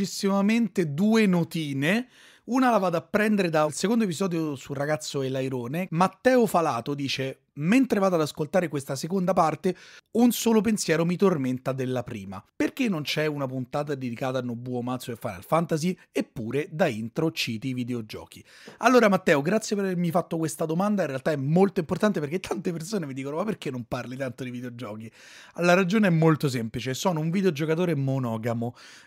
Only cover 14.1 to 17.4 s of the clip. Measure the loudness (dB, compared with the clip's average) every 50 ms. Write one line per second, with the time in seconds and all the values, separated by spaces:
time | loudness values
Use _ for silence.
14.1 | -6 -4 -4 -2 -2 -2 -4 -4 -6 -6 -8 -6 -6 -6 -4 -4 -6 -6 -6 -10
15.1 | -10 -8 -8 -10 -10 -8 -4 0 2 2 2 2 -2 -2 -2 -2 -4 -4 -10 _
16.1 | -6 -6 -6 _ -6 -10 -8 -4 -4 -4 -4 -4 -2 0 0 0 0 -4 -6 -6
17.1 | -4 -2 -2 -2 -2 -4